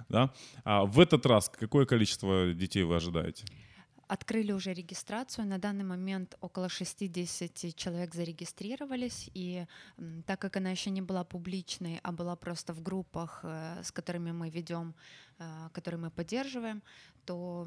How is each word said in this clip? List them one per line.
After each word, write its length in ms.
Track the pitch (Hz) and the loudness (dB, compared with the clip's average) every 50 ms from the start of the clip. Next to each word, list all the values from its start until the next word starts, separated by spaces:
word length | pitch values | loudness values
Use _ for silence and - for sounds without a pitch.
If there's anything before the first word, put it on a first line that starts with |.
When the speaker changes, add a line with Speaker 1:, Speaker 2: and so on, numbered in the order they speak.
| - - | -4 2
Speaker 1:
Да? 240 | - 113 131 131 - - - - - - - | 4 4 4 4 2 -4 -16 -18 -18 -6 0
А 220 | 107 104 101 98 | 4 6 6 6
в 160 | 98 107 147 | 8 8 8
этот 240 | - - - 123 - | 10 10 8 8 8
раз 240 | 131 117 104 - - | 8 8 8 8 4
какое 360 | - - 117 - - 143 135 | 0 -4 -2 4 6 6 6
количество 680 | - 127 113 104 - - - 98 98 95 95 90 90 85 | 8 8 6 6 6 2 2 2 4 6 6 6 4 4
детей 300 | 85 95 90 - 101 90 | 2 0 2 4 4 4
вы 120 | 82 85 | 6 4
ожидаете? 500 | 85 82 87 82 82 82 82 - - - - - - - - - - - _ _ - _ - | 4 4 2 0 0 0 -2 -4 -8 -10 -14 -14 -16 -18 -20 -20 -20 -20 _ _ -16 _ -6
Speaker 2:
Открыли 420 | 208 - - - 220 226 214 208 | -6 -4 -4 -2 0 0 0 0
уже 220 | 202 190 185 190 180 | 0 -2 -2 -4 -4
регистрацию. 720 | 180 170 - 185 - - - 202 233 262 - - 233 214 | -6 -8 -10 -10 -10 -8 -6 -4 -4 -4 -4 -4 -4 -2
На 100 | 196 196 | -2 -2
данный 280 | 185 202 208 202 202 196 | -2 -2 -2 -2 -2 -2
момент 500 | 185 180 180 185 190 190 190 180 - - - | -2 -2 -2 -2 -2 -2 -2 -4 -6 -10 -12
около 260 | - 175 - 185 180 175 | -12 -8 -4 -4 -2 -2
шестидесяти 1000 | - - 180 - - - 202 180 165 180 175 165 - - 175 165 - - - 170 | -2 -4 -6 -6 -4 -4 -6 -4 -2 -4 -4 -4 -4 -6 -6 -6 -6 -6 -8 -8
человек 420 | 160 - - 185 170 175 180 170 165 | -6 -6 -4 -4 -2 -2 -4 -4 -4
зарегистрировались. 1120 | 170 170 170 165 - 175 - - - 190 208 262 - 294 269 262 247 247 240 - - - - - | -4 -4 -4 -6 -8 -10 -10 -10 -8 -8 -6 -6 -6 -6 -4 -4 -2 -2 -4 -4 -8 -10 -10 -8
И, 320 | 190 180 180 180 180 170 - - - - - - | -6 -4 -4 -4 -6 -6 -8 -12 -18 -20 -20 -14
м, 260 | - 165 165 160 165 - | -12 -10 -10 -10 -8 -4
так 120 | - 190 - | -4 -4 -2
как 180 | - 185 - | -4 -4 -2
она 140 | 196 190 185 | -2 0 0
ещё 200 | 185 180 - 202 | -2 -2 -2 -2
не 100 | 190 190 | -2 -2
была 220 | 185 175 190 180 175 | -2 0 -2 -2 -2
публичной, 760 | - - 175 170 185 185 190 175 - - - 180 165 165 - - | -4 -6 -8 -6 -4 -4 -6 -6 -6 -8 -6 -4 -6 -6 -4 -4
а 80 | 180 | -4
была 240 | 170 165 175 175 175 | -4 -4 -4 -4 -4
просто 380 | - - 175 170 - - - 165 | -4 -6 -6 -6 -6 -6 -8 -8
в 80 | 165 | -6
группах, 580 | 165 185 190 190 180 - - 165 170 160 - - - | -6 -4 -4 -4 -4 -4 -6 -6 -6 -6 -8 -10 -10
э, 380 | 165 160 160 160 160 170 180 180 | -8 -8 -6 -6 -8 -8 -8 -10
с 80 | - | -8
которыми 400 | - 180 - - 175 175 170 170 | -8 -6 -6 -4 -4 -4 -4 -4
мы 180 | 170 165 165 160 | -4 -4 -4 -4
ведём, 440 | 156 175 165 165 170 170 165 165 160 - - - - - - - _ - | -6 -6 -6 -4 -4 -4 -4 -6 -10 -12 -18 -20 -20 -20 -20 -20 _ -16
э, 300 | 165 165 156 160 160 160 - | -14 -12 -12 -12 -14 -12 -12
которые 260 | 175 - 165 170 170 | -10 -8 -6 -4 -4
мы 80 | 165 165 | -4 -4
поддерживаем, 720 | - - 170 - 220 254 277 269 262 240 226 220 214 208 - - - - - - _ _ _ | -4 -6 -4 -2 -2 -2 -2 -4 -4 -6 -4 -6 -6 -8 -10 -14 -20 -20 -20 -20 _ _ _
то 400 | - 180 175 180 180 175 175 170 | -8 -6 -6 -6 -6 -6 -6 -6